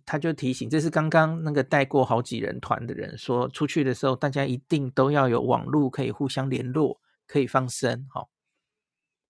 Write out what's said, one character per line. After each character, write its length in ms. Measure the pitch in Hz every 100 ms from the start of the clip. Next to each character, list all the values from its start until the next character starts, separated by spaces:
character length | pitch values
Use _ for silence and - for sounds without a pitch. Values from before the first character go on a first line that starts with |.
| -
他 140 | 151
就 120 | 165
提 220 | 151 131
醒， 160 | 127 117
这 100 | 156
是 120 | 156
刚 180 | 156 156
刚 320 | 160 156 165
那 60 | 160
个 140 | 143
带 200 | 135 147
过 220 | 135 139 127
好 160 | 117
几 160 | 123 113
人 220 | 104 123
团 260 | - - 117
的 80 |
人 240 | - 98 -
说， 320 | - 123 127
出 160 | - 147
去 180 | -
的 120 | 135 123
时 100 | 135
候， 100 | 127
大 140 | 147
家 160 | 139 139
一 120 | 127
定 340 | - 156 131
都 180 | 131 131
要 180 | 147 131
有 140 | 117
网 240 | 123 120 120
路 240 | 151 135
可 140 | 135
以 80 | 123
互 180 | 110 139
相 180 | 135 135
联 240 | 127 123
络， 300 | 135 139 - _ _ _
可 140 | 147
以 80 | 127
放 200 | 135 127
生， 380 | - 123 117 135
吼。 180 | 127 - _ _ _ _ _ _ _ _ _ _